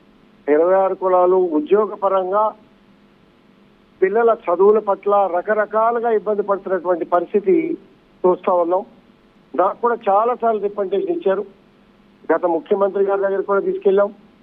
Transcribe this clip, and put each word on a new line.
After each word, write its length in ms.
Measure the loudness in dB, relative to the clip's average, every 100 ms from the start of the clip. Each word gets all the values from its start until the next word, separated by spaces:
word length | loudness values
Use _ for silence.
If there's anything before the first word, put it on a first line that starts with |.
| _ _ _ _ 0
ఇరవై 260 | 2 2
ఆరు 200 | 2 0
కులాలు 420 | -2 0 2 4 2
ఉద్యోగ 580 | 0 -2 0 0 0
పరంగా 580 | -2 -2 -2 0 0 -2 -4 _ _ _ _ _ _ _ _ _ _ _ _ _ -4
పిల్లల 320 | -2 2 2
చదువుల 440 | 0 -2 2 4 4
పట్ల 500 | 0 -4 0 0 2 -2
రకరకాలుగా 760 | -2 -2 -2 0 0 0 -2
ఇబ్బంది 320 | -2 -2 -4
పడుతున్నటువంటి 600 | -2 -4 -2 -4 -2 -4
పరిస్థితి 760 | -2 -2 -2 -2 0 0 0 -6 -12 _ _ _ 0
చూస్తా 260 | 0 0
ఉన్నాం. 320 | 0 0 -2 -4 -14 _ _ _ _ _
నాకు 260 | -2 -2 0
కూడా 160 | -2 -2 0
చాలాసార్లు 520 | 2 2 0 -2 -2
రిప్రజెంటేషన్ 560 | -4 -6 -4 -4 -4 -2
ఇచ్చారు. 280 | -2 -2 -4 -14 _ _ _ _ _ _ -4
గత 120 | 0 0
ముఖ్యమంత్రి 580 | -2 -2 0 0 0
గారి 160 | 0 0
దగ్గర 200 | -2 -2
కూడా 200 | -2 -2
తీసుకెళ్ళాం. 540 | -2 -2 0 2 0 -4 -20 _